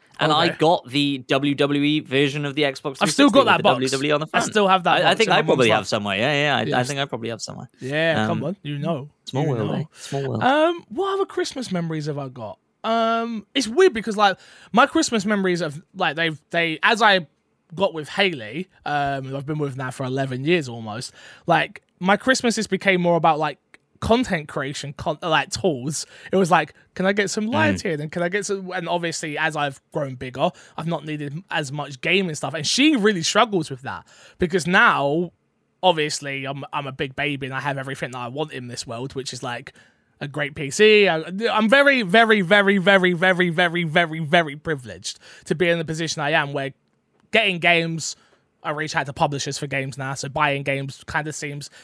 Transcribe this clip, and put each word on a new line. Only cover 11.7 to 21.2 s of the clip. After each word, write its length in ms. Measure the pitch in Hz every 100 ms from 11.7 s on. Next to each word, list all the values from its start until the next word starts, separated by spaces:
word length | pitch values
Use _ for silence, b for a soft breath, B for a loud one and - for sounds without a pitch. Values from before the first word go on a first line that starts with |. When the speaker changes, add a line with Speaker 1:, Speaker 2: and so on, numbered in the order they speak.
Speaker 2:
memories 360 | 180 165 156 147
have 100 | 143
I 120 | 135
got? 280 | 127 107 - _ _
Um, 640 | 220 226 226 226 233 220 -
it's 140 | 277 220
weird 260 | 269 370
because, 240 | 220 226 202
like, 200 | 202 180 b b b
my 160 | 214 277
Christmas 360 | 330 - 226 196
memories 360 | 202 190 170
of, 200 | 160 143 - 185
like, 200 | 170 147
they've, 260 | 165 151 _
they, 300 | 170 165 156
as 200 | 208 220
I 240 | 220 190 151 _ _ _ - 160
got 180 | 190
with 160 | 165 147
Haley, 580 | - 196 143 107 143 180 _ -
um, 380 | 147 143 139 135
who 120 | 139
I've 80 | 139
been 140 | 151
with 180 | 143 131
now 140 | 127
for 120 | -
eleven 400 | 131 135 135 127 143
years 220 | 175 127
almost, 460 | 117 110 110 - B